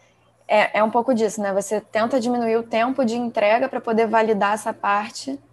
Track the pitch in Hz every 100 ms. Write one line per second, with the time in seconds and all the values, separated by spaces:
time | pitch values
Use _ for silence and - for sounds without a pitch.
0 | _ _ _ _ - 214 196 - 220 240
1 | 233 240 220 202 202 190 196 214 - 220
2 | 233 269 226 240 226 226 226 220 233 269
3 | 240 233 240 233 208 220 262 - - 226
4 | 226 226 220 208 202 214 226 220 202 202
5 | 214 - - 277 -